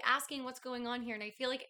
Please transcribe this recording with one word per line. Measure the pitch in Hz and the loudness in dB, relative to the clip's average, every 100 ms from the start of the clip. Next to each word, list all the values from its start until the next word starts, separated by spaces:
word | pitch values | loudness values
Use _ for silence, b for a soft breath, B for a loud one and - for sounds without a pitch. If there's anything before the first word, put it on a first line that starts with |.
asking | - 269 - 277 | 4 4 2 -4
what's | 254 262 | -4 -6
going | 254 247 240 | -4 -2 0
on | 247 | -2
here. | 233 | -2
And | 214 | -4
I | 214 | -6
feel | 214 254 | -2 0
like | 262 - | 0 -4